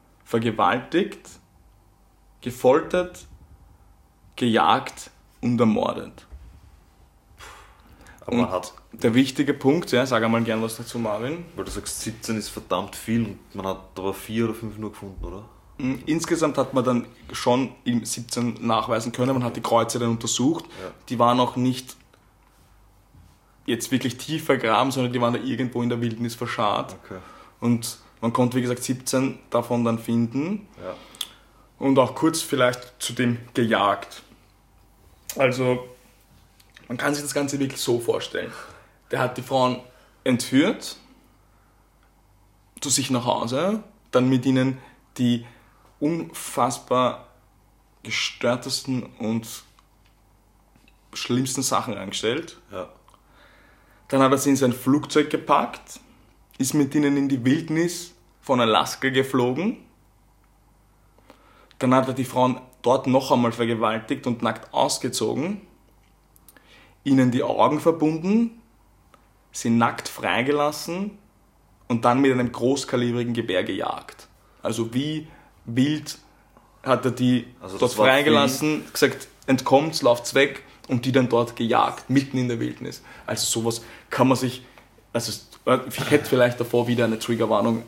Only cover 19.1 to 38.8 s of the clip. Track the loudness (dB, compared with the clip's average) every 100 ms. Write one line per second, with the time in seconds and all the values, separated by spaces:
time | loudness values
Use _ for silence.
19.1 | -2 0 0 -2 -6 0 2 2 0 -2
20.1 | -2 -2 0 2 0 -6 -14 -14 -16 -10
21.1 | 2 4 4 2 0 -2 -2 -8 -20 _
22.1 | _ _ _ _ _ _ _ _ _ _
23.1 | -20 -20 _ _ _ -6 -4 -2 -2 -2
24.1 | -6 -8 -6 0 0 2 2 2 0 -2
25.1 | 2 0 0 -4 -4 -2 -2 -2 -2 -2
26.1 | -4 -6 -6 -6 -2 0 0 -4 -12 -16
27.1 | -16 -16 -20 -20 _ 0 0 -2 -12 -20
28.1 | _ -2 2 2 2 -2 -4 -4 -4 -2
29.1 | 0 0 -4 -2 -2 0 0 0 0 0
30.1 | 0 0 -2 -4 -4 -8 -14 -14 -14 -16
31.1 | -14 -14 -14 _ _ _ _ 2 4 4
32.1 | 2 0 0 -4 2 2 0 -12 -12 -10
33.1 | -2 -2 -2 -4 -2 2 4 4 0 -6
34.1 | -18 -20 -20 _ _ _ _ _ _ _
35.1 | _ -14 0 0 2 0 0 -4 -20 _
36.1 | _ _ _ _ _ _ -20 -12 -4 -2
37.1 | -2 -4 -2 -2 -2 -4 -2 -2 0 0
38.1 | -2 -4 -8 -8 -12 -18 -20